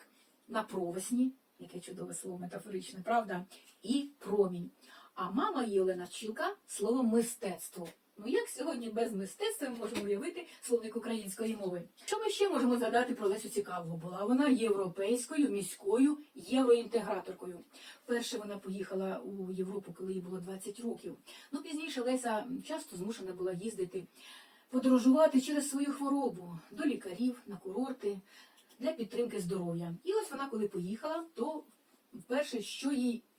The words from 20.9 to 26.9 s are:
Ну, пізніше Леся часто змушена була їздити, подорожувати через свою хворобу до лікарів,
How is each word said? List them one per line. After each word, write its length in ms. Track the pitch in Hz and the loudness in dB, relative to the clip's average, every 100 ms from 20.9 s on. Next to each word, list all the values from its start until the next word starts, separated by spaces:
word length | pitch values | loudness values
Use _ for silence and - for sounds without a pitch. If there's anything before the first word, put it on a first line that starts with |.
| - 185 - - - - | -6 -8 -12 -16 -20 -10
Ну, 100 | 285 | -10
пізніше 400 | 339 302 320 269 | -6 -6 -4 -2
Леся 440 | 240 254 240 214 247 - - | 0 0 0 -2 -2 -6 -6
часто 320 | 311 - 180 | -8 -8 -6
змушена 360 | 202 220 190 | -6 -6 -8
була 200 | 180 185 | -4 -4
їздити, 540 | 175 220 196 180 190 170 - - - - - _ | -2 -4 -4 -4 -6 -10 -14 -20 -20 -20 -20 _
подорожувати 720 | 254 262 254 240 277 311 262 | 2 6 8 10 10 8 6
через 280 | 277 294 277 | 4 2 0
свою 240 | 277 285 | 0 0
хворобу 640 | 277 277 277 247 170 175 165 - | 0 0 2 0 -2 -10 -12 -12
до 140 | 208 | -2
лікарів, 560 | 302 | 0